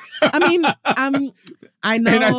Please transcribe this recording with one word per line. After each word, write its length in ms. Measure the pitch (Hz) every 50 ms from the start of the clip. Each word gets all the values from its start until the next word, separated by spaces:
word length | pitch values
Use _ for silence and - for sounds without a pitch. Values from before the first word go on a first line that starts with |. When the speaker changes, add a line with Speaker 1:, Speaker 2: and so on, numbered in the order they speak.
| - - - -
Speaker 1:
I 180 | 302 - - 302 -
mean, 160 | 339 349 349 311 - -
Speaker 2:
<laughs> 120 | - -
Speaker 1:
I'm, 460 | 277 - 262 262 277 277 277 277 254 - _ _ - - - - _ _ _ -
I 120 | 214 220
Speaker 2:
And 120 | 233 226 202
I 220 | 220 233 226 214 -